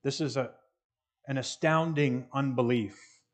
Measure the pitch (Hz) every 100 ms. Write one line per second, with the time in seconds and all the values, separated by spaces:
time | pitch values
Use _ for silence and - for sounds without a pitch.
0 | 143 139 151 123 120 - _ _ _ _
1 | _ _ - 135 123 - 160 160 165 151
2 | 143 123 127 139 139 127 120 123 101 -
3 | - _ _